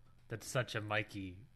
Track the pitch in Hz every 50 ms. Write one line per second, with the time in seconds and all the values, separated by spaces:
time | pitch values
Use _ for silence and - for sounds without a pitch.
0 | - - - - - - 120 107 - - - 131 120 - - 113 107 104 104 107
1 | 107 - - 101 95 92 90 95 - - -